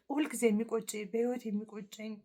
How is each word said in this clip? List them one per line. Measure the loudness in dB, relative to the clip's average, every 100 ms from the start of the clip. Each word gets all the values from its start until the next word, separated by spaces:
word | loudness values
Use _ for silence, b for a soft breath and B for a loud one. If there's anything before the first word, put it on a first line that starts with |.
| -2
ሁልጊዜ | 0 0 4
የሚቆጨኝ፣ | 4 4 2 -2 -2 -6 -2
በህይወት | 2 2 0
የሚቆጨኝ፣ | -2 -2 -4 -10 -12 -10 -10 -6